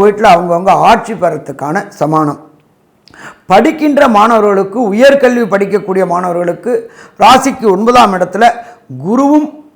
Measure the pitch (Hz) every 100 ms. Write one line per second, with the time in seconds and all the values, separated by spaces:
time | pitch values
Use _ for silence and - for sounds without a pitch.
0 | 208 202 214 170 175 170 190 156 175 220
1 | - 196 170 156 - - 143 185 196 -
2 | 151 156 151 139 - _ _ _ _ _
3 | _ - - - - 190 285 311 302 277
4 | 269 208 220 226 208 196 196 208 220 208
5 | 269 277 247 240 214 196 196 196 - 190
6 | 175 175 180 175 175 175 233 247 - -
7 | - - 202 262 262 - 220 185 226 247
8 | 214 185 180 196 233 - - - _ 127
9 | 156 247 277 302 302 - -